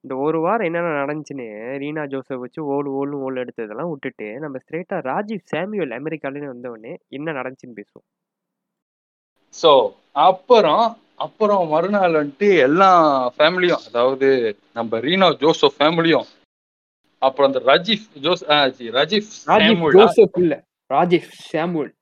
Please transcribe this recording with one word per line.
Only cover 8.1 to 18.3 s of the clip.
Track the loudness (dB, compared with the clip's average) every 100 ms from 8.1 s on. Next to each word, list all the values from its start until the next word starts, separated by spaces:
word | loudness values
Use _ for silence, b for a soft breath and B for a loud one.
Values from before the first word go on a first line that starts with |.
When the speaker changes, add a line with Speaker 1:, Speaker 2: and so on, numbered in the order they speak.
| _ _ _ _ _ _ _ _ _ _ _ _ _ _
Speaker 2:
So, | 0 6 6 4 -4 _
அப்புறம், | 2 2 2 _ 4 6 2 0 -4 _ _
அப்புறம் | -12 _ 0 0 0
மறுநாள் | 0 0 0 2
வந்துட்டு | 0 -2 0 2 4
எல்லா | 4 4 6 6 4 2 -2 _
ஃபேமிலியும், | 0 2 0 -2 -4
அதாவது | 0 0 2 2 2 -2 -6 _
நம்ம | -10 -6 -4
ரீனா | -2 2 2 2
ஜோசப் | 0 2 0 2
ஃபேமிலியும், | 0 2 2 0 -2 _ _ _ _ _ _ _ _ _
அப்புறம் | -2 2 0
அந்த | 2 2
ராஜீவ் | 2 2 -4 -6 -6
ஜோஸ்-, | -4